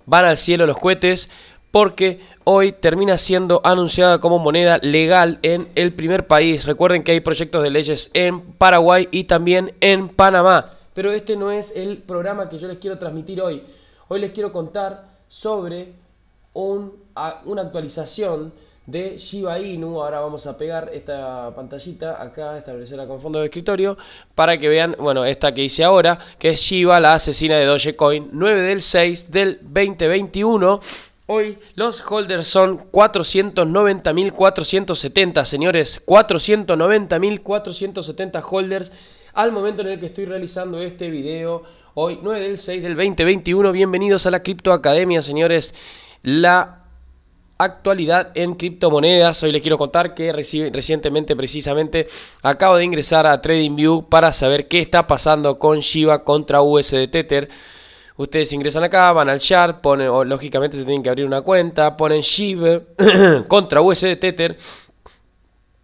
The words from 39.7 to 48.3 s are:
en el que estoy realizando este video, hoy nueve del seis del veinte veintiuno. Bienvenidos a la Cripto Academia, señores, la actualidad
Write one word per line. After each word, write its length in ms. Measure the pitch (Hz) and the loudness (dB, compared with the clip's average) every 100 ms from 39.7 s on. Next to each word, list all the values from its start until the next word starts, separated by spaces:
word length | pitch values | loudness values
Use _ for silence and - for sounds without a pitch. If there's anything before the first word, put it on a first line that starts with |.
| 208 | -6
en 80 | 190 | -8
el 100 | 190 | -8
que 60 | 165 | -12
estoy 180 | - 190 | -12 -10
realizando 560 | 185 175 185 185 170 | -10 -10 -10 -10 -10
este 280 | 180 175 175 | -10 -10 -10
video, 540 | 151 139 160 165 170 170 _ _ | -10 -10 -8 -8 -8 -12 _ _
hoy 260 | - 170 170 | -6 -6 -6
nueve 200 | 190 214 | -8 -6
del 160 | 196 202 | -6 -8
seis 260 | - 180 | -10 -10
del 120 | 170 160 | -8 -2
veinte 280 | 196 170 | -2 0
veintiuno. 480 | 165 190 175 185 202 | 0 0 0 2 2
Bienvenidos 540 | 185 190 185 202 196 185 | 2 0 0 0 2 2
a 60 | |
la 120 | 180 | -2
Cripto 300 | 180 185 185 | -4 -4 0
Academia, 480 | 180 143 151 180 170 | 2 4 2 2 0
señores, 520 | 139 147 165 165 - - - - - _ | -2 0 2 0 -2 -10 -20 -20 -20 _
la 600 | 127 151 175 180 - - _ - - _ _ _ _ _ | -2 2 4 4 0 -8 _ -20 -20 _ _ _ _ _
actualidad 720 | 185 - 196 196 156 175 180 | -4 -2 -4 -2 0 0 -2